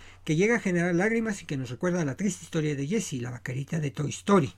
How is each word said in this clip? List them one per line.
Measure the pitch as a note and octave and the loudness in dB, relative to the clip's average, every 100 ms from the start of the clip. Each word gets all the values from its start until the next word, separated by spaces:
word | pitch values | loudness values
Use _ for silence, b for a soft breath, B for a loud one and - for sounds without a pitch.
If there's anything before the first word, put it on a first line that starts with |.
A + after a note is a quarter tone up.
| B B - | B B -2
que | D#3 | 2
llega | G#3 A#3 | 4 2
a | |
generar | G3 F3 E3+ | 2 2 2
lágrimas | E3+ G#3+ A3+ A3 G3+ | 2 2 2 -2 -4
y | - | -6
que | C#3 | -6
nos | B2 | -6
recuerda | B2 F3+ F3+ | -2 0 0
la | D3 B2 | 0 0
triste | G3+ - | -2 -4
historia | - E3 D3+ C#3 | -4 -2 0 -2
de | C#3 | -2
Jessie, | A3 - B2+ | -2 -2 -4
la | A#2+ | -6
vaquerita | B2 - B2+ C#3 E3 | -8 -6 -6 -4 -2
de | D3 | -2
Toy | - C#3 | -4 -4
Story. | - - G3 C3 | -4 4 6 6